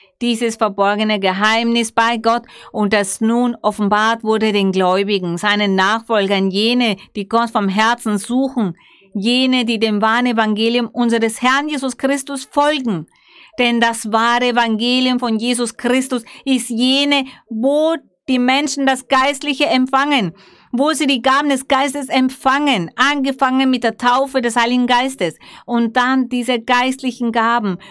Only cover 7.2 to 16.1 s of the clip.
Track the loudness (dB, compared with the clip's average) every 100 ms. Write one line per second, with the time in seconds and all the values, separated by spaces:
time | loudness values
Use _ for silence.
7.2 | -2 -2 0 0 0 0 0 0 -2 -4
8.2 | -2 -2 -2 -2 -4 -4 -16 -20 _ -4
9.2 | 0 2 2 0 0 0 0 0 0 0
10.2 | 0 0 0 0 0 0 -2 -2 0 2
11.2 | 0 0 0 0 0 -4 -6 -4 -2 -2
12.2 | -4 -10 -6 0 2 0 -2 -4 -6 _
13.2 | _ -20 -12 -2 0 2 0 0 -2 0
14.2 | 2 2 2 0 0 0 0 2 2 0
15.2 | -2 -2 0 -2 -2 -4 0 0 0